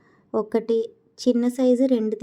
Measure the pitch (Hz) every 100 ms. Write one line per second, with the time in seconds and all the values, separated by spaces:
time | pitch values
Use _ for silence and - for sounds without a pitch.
0 | _ _ _ 226 214 226 226 226 226 _
1 | _ _ 254 240 240 247 254 247 269 240
2 | 220 208